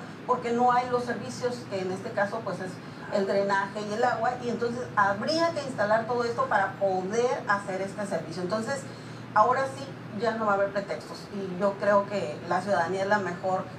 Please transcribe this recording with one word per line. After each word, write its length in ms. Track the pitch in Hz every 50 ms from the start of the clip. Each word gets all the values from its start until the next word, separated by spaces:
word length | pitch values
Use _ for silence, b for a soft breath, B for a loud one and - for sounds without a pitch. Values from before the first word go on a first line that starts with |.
| B B B B B -
porque 240 | 247 247 - 233
no 200 | 233 240 247 247 240
hay 140 | 240 247 254
los 140 | 247 240 240
servicios", 500 | 233 233 208 - 247 240 - 247 247 240 - - -
que 80 | 202 190
en 100 | 185 185
este 200 | 185 185 - -
caso, 300 | - 190 202 202 214 226 220
pues, 140 | 196 180 180
es 120 | 190 180 180 - B B B B B B - 208
el 80 | 196
drenaje 540 | 196 208 196 196 196 202 196 202 208 - 214 208 208
y 40 | 208
el 100 | 220 247
agua, 280 | 247 233 226 226 247 247 - 240
y 60 | 240
entonces 320 | 220 196 233 240 240 247 247 - - 214
habría 540 | 202 196 202 202 226 269 311 330 330 339
que 100 | 330 294 277
instalar 440 | 269 - - 208 208 214 226 226 226
todo 180 | 247 240 240
esto 200 | 233 233 - 262 -
para 260 | 240 202 190 190 -
poder 680 | - 202 196 185 185 185 190 208 233 240 247 277 - - 214
hacer 340 | 202 202 - 196 185 185
este 240 | 190 190 - - 208
servicio. 360 | - - 165 160 - 160 185 180
Entonces, 380 | 175 214 220 226 - 277 - - - B B B B B B B B -
ahora 320 | 208 214 240 254 269 269 269 - -
sí, 80 | 269 - - - - - - 202
ya 100 | 226 226 220
no 100 | 226 220
va 60 | 208
a 40 | 202
haber 160 | 196 202 196
pretextos, 460 | 185 202 196 - 156 - - - - - - - 208
y 240 | 202 196 185 175 175
yo 180 | 202 196 202 -
creo 260 | 214 202 208 202 202 -
que 260 | 208 196 185 - - - - 170
la 120 | 175 185
ciudadanía 420 | 185 202 196 175 170 165 185 190 190
es 40 | 196
la 120 | 208 208
mejor 440 | 196 180 175 175 - 190 185 185 180 - -